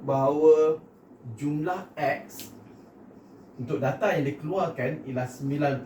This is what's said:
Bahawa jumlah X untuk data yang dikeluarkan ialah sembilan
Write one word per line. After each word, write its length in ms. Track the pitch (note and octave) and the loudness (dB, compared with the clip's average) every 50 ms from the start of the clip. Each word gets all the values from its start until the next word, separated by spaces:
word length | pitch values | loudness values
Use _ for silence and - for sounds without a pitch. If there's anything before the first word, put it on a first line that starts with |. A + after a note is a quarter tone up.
| - | -2
Bahawa 720 | C#3 C3+ C3+ C3+ C#3+ D3 D3+ D#3 D#3 D#3 D#3 D#3 D#3 D#3 - - - - - - - - - - B2 A2+ - | 0 0 2 2 2 2 6 8 8 8 8 6 4 2 0 -6 -16 -20 -20 -20 -20 -20 -18 -16 -16 -10 -6
jumlah 480 | C#3+ D3 D3+ D3+ D#3 F3+ F#3 F#3 - - - | -4 -2 -2 -2 -2 -2 -4 -4 -8 -12 -6
X 560 | - F#3+ E3 - - - - - - - - - - - - - - - - - - - - - - - - - - - - - | -2 0 0 0 -2 -6 -14 -16 -16 -16 -16 -18 -20 -20 -20 -20 -20 -20 -20 -20 -20 -20 -20 -20 -20 -20 -20 -20 -20 -20 -20 -12
untuk 240 | - B2 A#2 D3+ C3+ | -12 -6 -4 -4 0
data 320 | - - - - A3 G3+ | 0 -2 0 0 0 0
yang 160 | F3 D#3 C#3 C#3+ | 2 2 0 -2
dikeluarkan 800 | - - D3+ D#3 F#3 F#3+ E3+ - - - B2 C3+ D#3 - - C3+ | -4 -6 -6 -4 -2 -2 -2 -2 -4 -4 -4 -4 -4 -6 -8 -6
ialah 160 | B2+ B2+ B2 | -4 -4 -4
sembilan 500 | B2 - - C#3 C#3 C#3+ C#3+ D3 C#3 C3+ A#2+ - | -6 -8 -8 -4 -4 -2 0 0 0 0 -2 -6